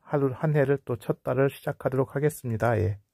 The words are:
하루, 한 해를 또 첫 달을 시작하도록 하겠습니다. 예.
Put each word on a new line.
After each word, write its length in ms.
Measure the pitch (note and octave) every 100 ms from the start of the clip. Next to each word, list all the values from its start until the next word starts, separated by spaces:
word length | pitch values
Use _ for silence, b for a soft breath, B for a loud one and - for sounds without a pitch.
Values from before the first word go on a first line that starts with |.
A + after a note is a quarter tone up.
하루, 320 | - D3 C#3
한 240 | B2 D#3+ D3+
해를 220 | C3+ C#3
또 120 | - A#2+
첫 260 | - -
달을 280 | - B2+ C#3
시작하도록 680 | - - C#3+ - C3 C3 -
하겠습니다. 600 | D3 D3 B2 A2 A#2 A2+
예. 200 | G2 G2+ _